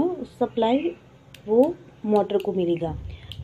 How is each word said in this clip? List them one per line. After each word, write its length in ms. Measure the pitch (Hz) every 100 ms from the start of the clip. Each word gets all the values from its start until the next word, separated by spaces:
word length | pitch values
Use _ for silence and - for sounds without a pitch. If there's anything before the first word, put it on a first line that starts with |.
| 339 359 240 -
supply, 540 | 226 - 220 262 330 - - - - - 208
वो 280 | 226 294 349 - - 214
motor 320 | 208 202 202
को 140 | 208
मिलेगा। 440 | 185 175 170 165 156 - - - -